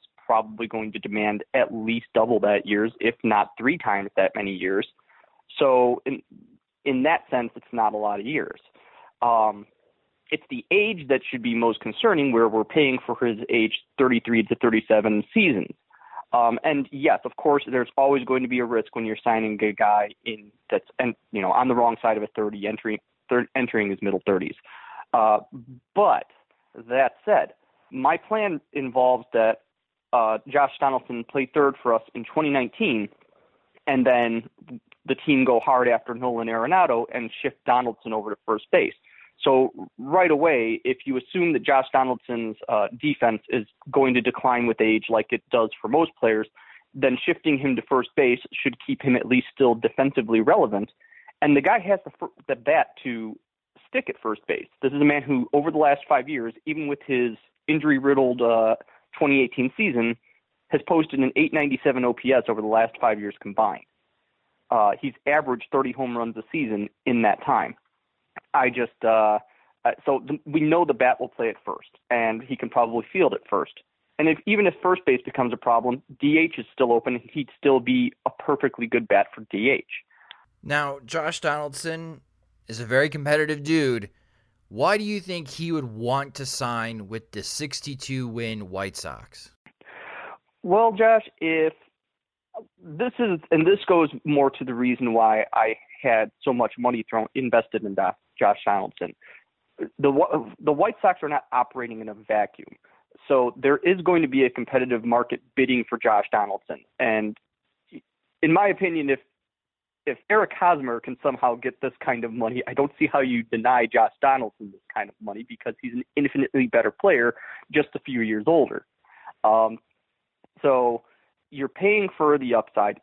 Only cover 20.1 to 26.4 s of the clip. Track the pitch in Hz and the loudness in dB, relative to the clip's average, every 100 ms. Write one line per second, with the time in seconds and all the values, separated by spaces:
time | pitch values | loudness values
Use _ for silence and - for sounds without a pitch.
20.1 | - 117 107 104 _ - 98 - - 123 | -6 -12 -12 -16 _ -4 -4 -4 -6 -4
21.1 | - _ 104 92 117 131 123 120 110 117 | -6 _ -4 0 2 2 2 2 2 0
22.1 | 110 104 - 107 104 104 110 110 107 _ | 0 -2 -4 -6 -4 -8 -6 -6 -8 _
23.1 | _ - 123 - 131 123 113 101 95 101 | _ -2 -2 0 -4 -2 -2 -2 -2 -4
24.1 | 95 - 92 82 - - - - - - | -2 0 0 -2 -10 -18 -20 -20 -20 -2
25.1 | 120 110 107 - 127 120 127 _ 196 202 | 2 4 2 0 -18 -20 -20 _ 0 2
26.1 | - - _ | 2 -2 _